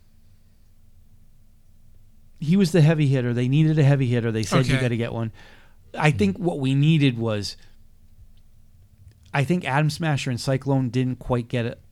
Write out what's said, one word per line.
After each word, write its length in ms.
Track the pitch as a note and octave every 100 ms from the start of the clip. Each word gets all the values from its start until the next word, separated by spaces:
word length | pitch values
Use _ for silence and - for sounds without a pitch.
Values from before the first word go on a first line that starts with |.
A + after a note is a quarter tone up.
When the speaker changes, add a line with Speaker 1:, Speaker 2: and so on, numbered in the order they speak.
| _ - - - _ _ _ - - - - - - - - _ - - - - - - - -
Speaker 1:
He 160 | D3 G3
was 160 | F3
the 100 | F#3
heavy 260 | D3+ D#3 C#3
hitter. 260 | C3+ A#2+
They 140 | A#2+ B2+
needed 280 | C#3+ D#3 D#3
a 40 |
heavy 240 | C#3 C#3 B2
hitter. 240 | A#2+ A#2
They 120 | A2
said, 220 | G#2 - B2
"You 100 | C3
Speaker 2:
Okay. 60 |
Speaker 1:
gotta 120 | B2 A#2
get 160 | A#2
one." 200 | A2+ A2+ - - - - - -
I 180 | - D#3
Speaker 3:
Hmm. 60 | G#2+
Speaker 1:
think 200 | G3+ G3
what 220 | F3+ D#3+
we 140 | C3
needed 440 | C#3 D3+ D#3+ C#3 A#2
was, 400 | A2+ G#2 G2 - - - - - - - - - - - - - - _ - _ -
I 100 | D3
think 220 | C3+ F3+ C#3
Atom 220 | C3+ D3+
Smasher 400 | D3+ D#3+ C#3 C3+
and 100 | A#2+
Cyclone 500 | - C3+ C#3 C3+ B2+
didn't 280 | B2+ B2+ B2
quite 300 | - B2 A2+
get 160 | B2 A2+
a 120 | - -